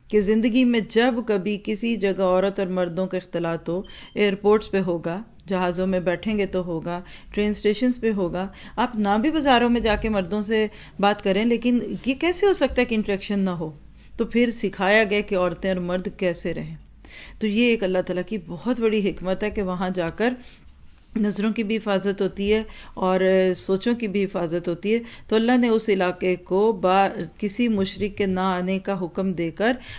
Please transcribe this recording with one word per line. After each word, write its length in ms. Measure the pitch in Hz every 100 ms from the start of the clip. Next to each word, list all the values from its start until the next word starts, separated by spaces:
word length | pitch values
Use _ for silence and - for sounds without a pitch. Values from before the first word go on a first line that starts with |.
| -
कि 120 | 208
ज़िंदगी 420 | 196 220 233 240
में 220 | 247 233 -
जब 380 | 220 247 233 233
कभी 320 | 202 185 202
किसी 380 | - 214 233 220
जगह 260 | 196 185
औरत 360 | 185 185 196 196
और 100 | 185
मर्दों 380 | 185 175 170 185
का 100 | 185
इख्तलात 520 | - 170 170 165 165
हो, 160 | 175 - - - -
airports 500 | 208 196 202 214 -
पे 120 | 196
होगा, 420 | 185 170 165 185 233 - -
जहाज़ों 400 | 185 180 175 190
में 160 | 185 175
बैठेंगे 400 | 175 214 214 196
तो 160 | 185
होगा, 400 | 180 165 170 175 - - -
train 200 | 208 208
stations 440 | 202 208 208 254 247
पे 120 | 226
होगा, 380 | 202 175 175 196 - - -
आप 180 | 240 214
ना 200 | 202 214
भी 140 | 294
बाज़ारों 380 | 311 277 240 240
में 120 | 240
जाके 280 | 220 214 226
मर्दों 320 | 208 170 208
से 280 | 202 220 214 - - -
बात 200 | 202 208
करें, 220 | 196 190 233
लेकिन 360 | 233 240 240 - 196 -
ये 60 | 269
कैसे 320 | 330 349 403
हो 60 |
सकता 280 | 370 262 254
है 40 | 247
कि 100 | 220
इंटरेक्शन 440 | 208 196 - 202
ना 120 | 190
हो? 220 | 170 156 147 - - - -
तो 60 | 226
फिर 260 | 233 240
सिखाया 520 | 233 190 - 190 220
गया 180 | 208 208
कि 140 | 202 190
औरतें 340 | 180 165 190
और 100 | 180
मर्द 300 | 175 185 190 -
कैसे 340 | 185 170 180
रहें। 240 | 160 156 160 - - - - - -
तो 60 | 214
ये 240 | 208 240
एक 100 | 226
अल्लाह 180 | 190 185
ताला 200 | 180 180
की 160 | 180 214
बहुत 440 | 165 165 220 247
बड़ी 200 | 226 214
हिकमत 420 | 196 - 180 190
है 80 | 214
कि 100 | 214
वहाँ 280 | 185 180 185
जाकर 440 | 185 165 165 233 247 - - - - - - - 220
नज़रों 340 | 208 202 220
की 120 | 226
भी 100 | 208
हिफाजत 480 | 220 208 190 196 196
होती 280 | 190 - 202
है 160 | 220 220 - - -
और 240 | 185 185 185 190 185 175
सोचों 360 | - 190 240 240
की 120 | 214
भी 120 | 196
हिफाजत 480 | 190 185 170 170 175
होती 240 | 170 202
है। 100 | 233 233 - -
तो 60 | 220
अल्लाह 220 | 226 247
ने 120 | 240
उस 200 | 220 220
इलाके 460 | 190 185 180 185 180
को 260 | - 185 220
बा-, 380 | 196 180 190 196 208 165 -
किसी 280 | 208 202 240
मुशरिक 480 | 208 190 185 208 202
के 100 | 196
ना 160 | 185 190 180
आने 220 | 185 190
का 140 | 190
हुक्म 400 | 190 175 190 190
देकर 440 | 170 165 156 220 254 -